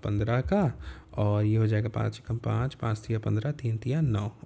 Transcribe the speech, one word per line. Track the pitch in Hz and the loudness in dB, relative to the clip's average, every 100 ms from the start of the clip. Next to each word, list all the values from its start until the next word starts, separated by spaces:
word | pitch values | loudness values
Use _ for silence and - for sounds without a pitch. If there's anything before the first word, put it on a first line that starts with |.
पन्द्रह | 104 101 113 123 | -4 0 2 0
का, | - 202 156 - - - - | 2 2 2 0 -10 -14 -8
और | - 104 104 | 0 2 4
ये | 107 110 | 4 4
हो | 110 | 4
जाएगा | 107 110 | 2 0
पाँच | 110 110 107 | -2 -2 -4
एकम | - 117 | -6 -4
पाँच, | 117 110 135 - | -2 -2 -2 -2
पाँच | 113 110 | -4 -4
तिया | - 110 | -2 -2
पन्द्रह, | 107 104 139 | 0 0 0
तीन | 151 120 107 | -2 -2 -2
तिया | 120 151 | 0 2
नौ, | 143 104 104 - | 2 2 -2 -6